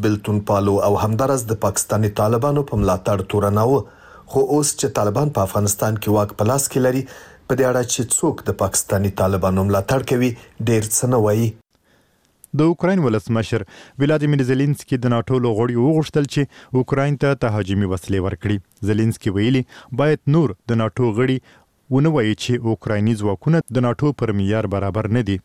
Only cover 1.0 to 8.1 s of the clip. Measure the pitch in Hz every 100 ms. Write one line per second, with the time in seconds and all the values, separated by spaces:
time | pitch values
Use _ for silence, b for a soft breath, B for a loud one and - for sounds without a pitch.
1 | 107 113 135 135 113 110 101 - - 107
2 | 107 104 107 117 143 143 143 104 98 92
3 | - 101 95 104 101 104 117 139 B B
4 | B B B 135 131 147 143 - 123 -
5 | 104 101 147 143 95 107 101 - 110 110
6 | 110 104 104 - 107 139 - 135 127 131
7 | 131 B B B - 127 127 127 123 -
8 | 117